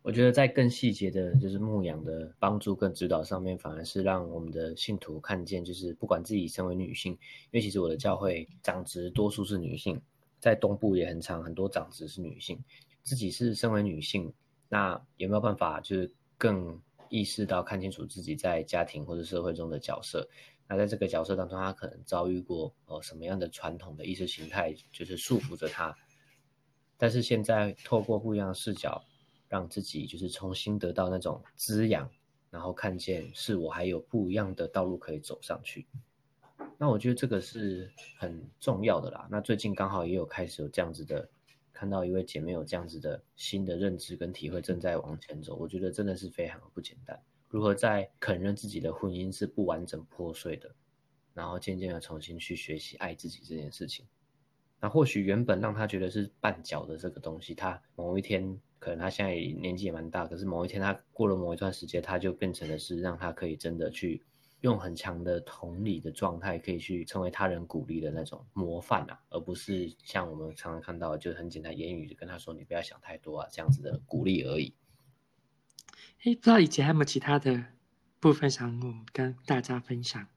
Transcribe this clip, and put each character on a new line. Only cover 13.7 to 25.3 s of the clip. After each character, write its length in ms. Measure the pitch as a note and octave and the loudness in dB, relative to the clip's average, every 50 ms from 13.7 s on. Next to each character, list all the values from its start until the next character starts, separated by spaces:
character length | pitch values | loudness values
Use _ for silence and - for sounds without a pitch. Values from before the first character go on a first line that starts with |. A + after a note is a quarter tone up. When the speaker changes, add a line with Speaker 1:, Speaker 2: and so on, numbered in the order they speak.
Speaker 1:
为 100 | A2 G#2 | 4 4
女 180 | G#2 G2+ E2 D#2 | 2 2 0 -2
性， 320 | D#2 - - G2+ F2 - - _ _ _ _ _ _ _ | -4 -2 -2 -2 -2 -4 -10 _ _ _ _ _ _ _
那 280 | G#2 G#2 G2 F#2 F2+ - - _ _ _ | 2 2 4 2 0 -2 -8 _ _ _
有 100 | F2+ F#2+ | 0 4
没 60 | G#2 | 4
有 60 | G#2+ | 4
办 140 | G#2+ A2 G2+ | 4 4 4
法 260 | - F2+ E2 D#2 D#2 | 4 2 2 2 -2
就 200 | - - G2 F#2+ | -2 0 2 2
是 100 | F2+ F2+ - _ _ _ _ _ | 2 0 -4 _ _ _ _ _
更 420 | - A#2+ G#2 F#2 F2+ E2+ E2 E2+ - _ _ _ - - | 4 4 4 4 0 -4 -8 -10 -16 _ _ _ -12 -4
意 120 | - A2+ | 0 0
识 220 | G2+ - - - G#2 | 0 0 0 -2 0
到、 180 | G2 F#2 F2+ | 2 2 0
看 160 | F2 - A2 G2 | 0 0 -4 -4
清 120 | F#2 F#2+ | -4 -4
楚 160 | F#2+ - - | -6 -6 -10
自 160 | - - F#2 | -10 -10 -10
己 120 | F2 - D#3 | -6 -6 -6
在 280 | C#3+ - F#2 E2+ E2 | 0 0 2 2 2
家 220 | D#2 - - E2+ E2+ | 0 0 0 0 0
庭 200 | - - D#2 D2 | 0 -2 -8 -6
或 100 | D2+ E2+ | -6 -6
者 80 | E2+ | -6
社 200 | E2+ E2+ F#2+ F2 | -4 -2 -2 -2
会 100 | E2+ F2+ | 0 0
中 160 | E2 E2 E2+ E2 | -2 -2 -4 -4
的 100 | D#2 C#2+ | -4 -6
角 220 | - - - - | -4 -4 -6 -6
色？ 240 | - - - D2+ - - - - - - _ _ _ | -6 -4 -4 -4 -4 -4 -14 -20 -20 -20 _ _ _
那 120 | _ G2+ F#2+ | _ 2 2
在 80 | G#2 | 2
这 100 | G#2 A2 | 2 2
个 100 | G#2 G2+ | 0 0
角 160 | F#2 E2+ E2 | 2 2 0
色 140 | D#2+ F#2+ G2 | 2 2 0
当 100 | F#2 F#2 | 0 0
中， 120 | F2 F#2 F#2 | -2 -2 -2
她 160 | F#2+ F#2+ F#2+ | -2 -2 -2
可 120 | - - E2+ | -4 -8 -12
能 120 | - E2+ F2 | -12 -12 -6
遭 200 | - - F2 F2 | -2 0 0 2
遇 140 | F2+ F#2 F2+ | 2 0 0
过， 340 | F2+ - F2+ E2 D#2+ - - _ _ | -2 -4 -4 -2 -2 -4 -6 _ _
呃， 160 | _ D#2+ D2+ | _ -10 -10
什 120 | D2+ - D#2+ | -10 -10 -12
么 120 | D#2+ D#2+ | -8 -4
样 120 | F2 F#2+ F#2+ | -4 -2 -2
的 80 | F2+ E2 | -2 -4
传 260 | - - - E2 E2 | -6 -6 -8 -6 -6
统 180 | E2+ - F2 D2 D#2 | -6 -10 -12 -12 -8
的 80 | E2+ | -6
意 80 | F2+ F#2 | -6 -4
识 120 | F#2 F#2 | -4 -4
形 220 | E2+ - - D#2+ D#2+ | -4 -4 -8 -8 -6
态， 260 | E2+ G2+ F2 D#2+ D#2 - - _ | -2 0 0 0 -2 -6 -14 _
就 140 | - - E2+ | -10 -10 -8
是 100 | F#2 F#2 E2 | -6 -6 -6
束 200 | - - | 0 2